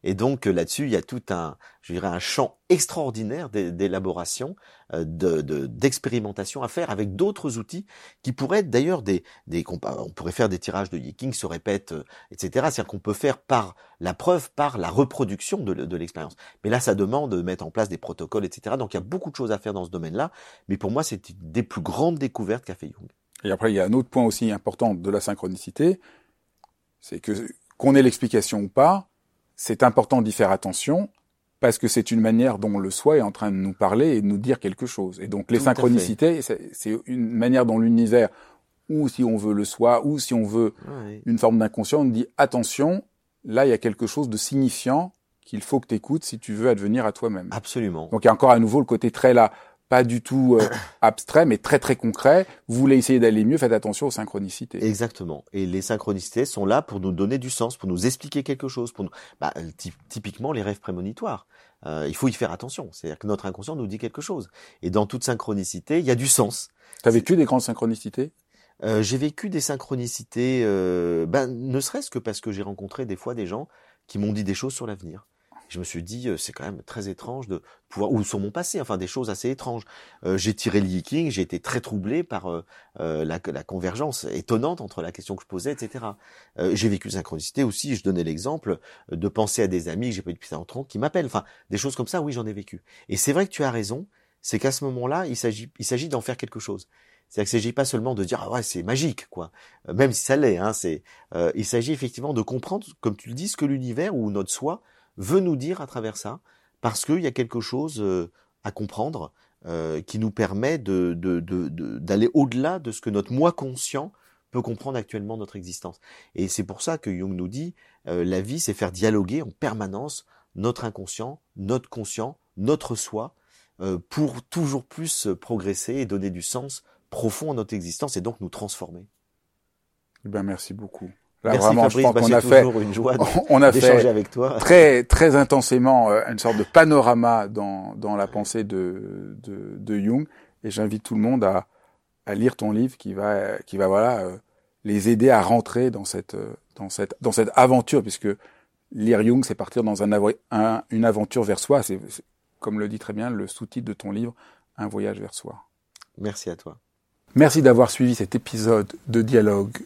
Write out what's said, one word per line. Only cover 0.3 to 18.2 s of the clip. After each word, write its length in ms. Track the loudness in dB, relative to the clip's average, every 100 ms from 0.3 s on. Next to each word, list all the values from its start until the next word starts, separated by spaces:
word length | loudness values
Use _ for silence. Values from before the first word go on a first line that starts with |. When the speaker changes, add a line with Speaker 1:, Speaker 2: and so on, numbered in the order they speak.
| 0 0
Speaker 1:
euh, 40 |
là-dessus, 320 | 0 -2 -4
il 80 | -2
y 40 | -2
a 60 |
tout 200 | -2 -12 -6
un, 280 | -6 -6 -10 -20 _
je 100 | -10
dirais, 160 | -6 -4
un 120 | -6
champ 380 | -4 -2 -2 _ _
extraordinaire 800 | 2 2 -4 -6 -4 -8 -8 -6
d'é-, 220 | -4 -4
d'élaboration, 840 | -2 -2 -2 -4 -6 -6 -8 -8 -12 _ _ _
euh, 100 | -6 -6
de, 360 | 0 0 0
de, 260 | -2 -6 -6
d'expérimentation 960 | 0 0 0 -4 -4 -4 -8 -10 -8
à 60 | -8
faire 200 | -6 -6
avec 280 | -4 -4 0
d'autres 400 | -2 0 -8 -8
outils 280 | -10 -12 -14 -20 -20 _
qui 100 | -8
pourraient 280 | -6 0 0
être 100 | 2
d'ailleurs 320 | 0 2 -2
des, 220 | -2 -2 -4 -20 -6
des 180 | -6
compa-, 340 | -6 -8 -8 -8
on 100 | -10
pourrait 220 | -10 -10
faire 160 | 0 0
des 100 | 0
tirages 320 | -6 -6 -6
de 80 | -8
Yi 160 | -10
King 200 | -10 -8
se 120 | -8 -8
répètent, 460 | -8 -4 -4 -6
euh, 140 | -14 -14 -20 _
et 40 | -10
cetera. 320 | -4 -2 -2
C'est-à-dire 180 | -2 -8
qu'on 100 | -8
peut 140 | -6
faire 260 | -2 -2 -2
par 360 | 0 0 -2 -12 _ _
la 140 | -8
preuve, 360 | -2 0 0 -2
par 260 | -2 -2 -2
la 120 | -2
reproduction 680 | 0 0 -2 -6 -4 -6 -6
de, 160 | -4
de 240 | -6 -6 -8
l'expérience. 400 | -10 -12 -14 -16 -20 _
Mais 60 | -2
là, 100 | 0
ça 160 | 2 0
demande 400 | 0 0 -2 -4
de 60 |
mettre 240 | -4 -6 -6
en 60 |
place 180 | -4 -4
des 80 | -4
protocoles, 480 | -12 -12